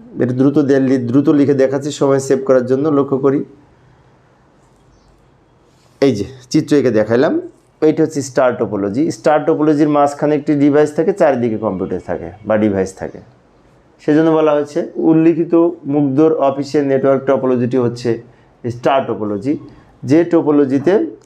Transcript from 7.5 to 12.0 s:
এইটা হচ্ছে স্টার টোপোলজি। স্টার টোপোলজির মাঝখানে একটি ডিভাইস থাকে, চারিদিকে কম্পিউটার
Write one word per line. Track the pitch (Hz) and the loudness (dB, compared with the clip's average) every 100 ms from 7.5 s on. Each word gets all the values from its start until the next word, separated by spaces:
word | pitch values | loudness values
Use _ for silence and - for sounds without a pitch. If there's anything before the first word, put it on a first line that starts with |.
| - _ _ | -16 _ _
এইটা | 156 160 | 0 0
হচ্ছে | 156 143 | -2 -4
স্টার | 127 147 127 113 | -4 0 0 0
টোপোলজি। | 107 104 101 113 165 | -4 -4 -4 -2 -4
স্টার | - 160 151 | -2 0 0
টোপোলজির | 143 147 151 147 151 | 0 0 0 2 2
মাঝখানে | 147 143 - 147 | 2 0 0 -2
একটি | 151 151 | 0 0
ডিভাইস | 147 143 143 147 | 2 4 4 2
থাকে, | - 202 | 0 -2
চারিদিকে | - 156 123 120 107 | 2 0 2 -2 -2
কম্পিউটার | 107 92 95 90 | -4 -4 -4 -6